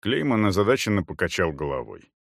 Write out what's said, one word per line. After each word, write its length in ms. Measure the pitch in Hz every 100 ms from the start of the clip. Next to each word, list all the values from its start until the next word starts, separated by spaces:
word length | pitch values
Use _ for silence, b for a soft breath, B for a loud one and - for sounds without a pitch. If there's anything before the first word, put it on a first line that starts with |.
Клейман 420 | 101 139 151 113
озадаченно 580 | 107 95 104 131 - 104
покачал 480 | 82 - 87 - 85
головой. 600 | 71 73 67 57 50 - _